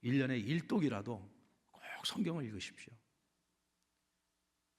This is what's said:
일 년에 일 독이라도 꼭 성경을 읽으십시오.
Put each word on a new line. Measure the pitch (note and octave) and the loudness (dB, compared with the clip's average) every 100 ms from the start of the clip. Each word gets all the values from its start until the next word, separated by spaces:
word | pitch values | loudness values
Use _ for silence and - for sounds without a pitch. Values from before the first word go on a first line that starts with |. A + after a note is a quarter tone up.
일 | A#2+ C#3 | 2 4
년에 | C3 B2 | 4 2
일 | G2+ E3 - | 2 0 2
독이라도 | A3+ D3 G#2+ G#2 G#2+ G2 - _ _ _ | 2 4 2 -2 -6 -8 -20 _ _ _
꼭 | - - - - | -18 -14 -6 -4
성경을 | - F3 E3 B2 | 0 0 0 -2
읽으십시오. | G#2 - - - A#2 _ _ _ _ _ _ _ _ _ _ _ _ _ _ _ _ _ | -4 -8 -10 -18 -20 _ _ _ _ _ _ _ _ _ _ _ _ _ _ _ _ _